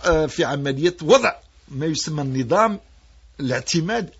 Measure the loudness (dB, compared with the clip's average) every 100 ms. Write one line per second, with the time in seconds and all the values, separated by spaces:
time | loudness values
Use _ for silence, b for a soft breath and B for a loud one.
0 | 2 2 2 0 -2 -2 -4 0 0 0
1 | 4 4 4 -2 -12 _ -14 -6 -4 -4
2 | -4 -4 -2 -2 0 2 2 0 -12 -20
3 | _ -20 -20 -8 -4 -4 -2 -2 -2 -4
4 | -6 -4